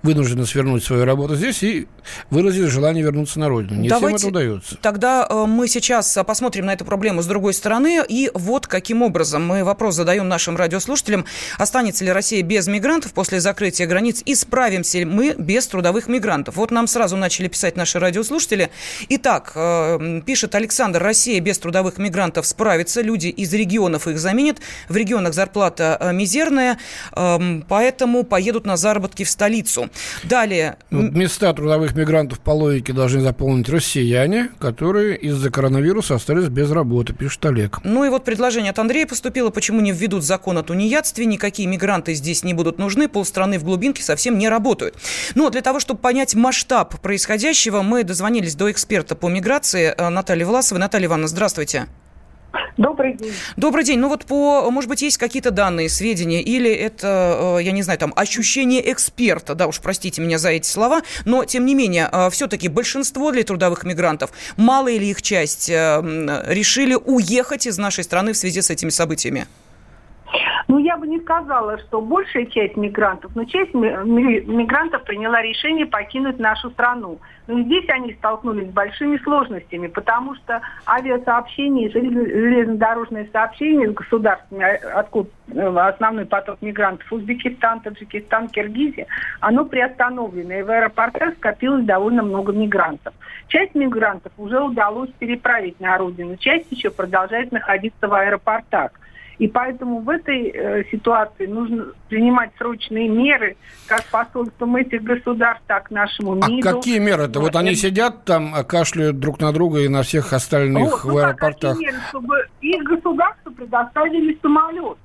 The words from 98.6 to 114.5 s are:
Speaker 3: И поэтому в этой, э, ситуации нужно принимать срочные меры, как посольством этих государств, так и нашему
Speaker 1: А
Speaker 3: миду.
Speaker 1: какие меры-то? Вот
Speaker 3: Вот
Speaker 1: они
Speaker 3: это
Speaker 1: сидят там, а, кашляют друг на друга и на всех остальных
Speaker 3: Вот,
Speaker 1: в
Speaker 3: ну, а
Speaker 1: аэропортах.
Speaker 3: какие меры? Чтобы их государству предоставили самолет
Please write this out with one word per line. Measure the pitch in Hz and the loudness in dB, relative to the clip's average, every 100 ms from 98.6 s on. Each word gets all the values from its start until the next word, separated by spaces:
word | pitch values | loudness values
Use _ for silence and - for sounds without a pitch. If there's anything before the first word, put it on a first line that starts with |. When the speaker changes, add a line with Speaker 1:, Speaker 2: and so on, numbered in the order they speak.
| - 196 135 _ - - - - | -2 -2 -2 _ -20 -20 -20 -2
Speaker 3:
И | 214 | 0
поэтому | 247 254 254 247 233 | 0 -2 -6 -6 -6
в | 220 | -4
этой, | 330 302 269 233 | -4 -2 -2 -4
э, | - 202 208 202 | -4 -4 -4 -4
ситуации | 208 226 220 214 - 190 | -4 0 2 0 -4 -8
нужно | 220 233 233 131 - - | -6 -4 -4 -8 -16 -6
принимать | 220 240 247 226 - | 2 4 4 0 -6
срочные | 240 226 - 220 226 | -8 -6 -6 -4 0
меры, | 220 277 269 214 - - - - | 2 4 2 0 -6 -20 -20 -4
как | 220 - | -4 0
посольством | 226 233 254 233 - 240 247 | -2 -2 -4 -6 -4 -2 0
этих | 254 233 | 0 -4
государств, | 214 240 247 233 247 233 - | -2 -2 -2 0 0 -2 -4
так | 202 - | -4 -4
и | |
нашему | 208 202 - 202 190 | -4 -4 -2 -4 0
Speaker 1:
А | 208 | 0
Speaker 3:
миду. | 240 269 | 2 2
Speaker 1:
какие | 247 247 220 | 0 0 2
меры-то? | 208 175 143 143 | 2 2 0 0
Вот | 156 | 0
Speaker 3:
Вот | 160 | 2
Speaker 1:
они | 185 | 2
Speaker 3:
это | 190 | 2
Speaker 1:
сидят | 190 190 180 233 | 0 2 0 -2
там, | - 165 151 151 | 0 0 0 -4
а, | |
кашляют | 123 170 160 165 156 139 | 0 0 0 2 0 0
друг | 143 139 | -4 0
на | 156 | 0
друга | 151 175 151 | 2 2 2
и | 143 | 2
на | 139 | 2
всех | 131 156 135 | 2 0 0
остальных | 131 - 147 139 135 - | -2 0 2 2 4 2
Speaker 3:
Вот, | - | 0
Speaker 1:
в | 135 | 0
Speaker 3:
ну, | 143 | 2
а | 147 | 2
Speaker 1:
аэропортах. | 131 - - - | 2 -2 0 -2
Speaker 3:
какие | - 302 | -2 -4
меры? | 254 240 | -6 -8
Чтобы | 269 240 277 - - | -8 0 0 0 -6
их | 294 359 | -2 -2
государству | 294 330 359 285 359 - 320 | 0 0 0 2 0 0 -18
предоставили | 247 240 240 240 302 311 330 311 311 | -16 -2 -2 0 0 0 2 0 2
самолет | 302 | 4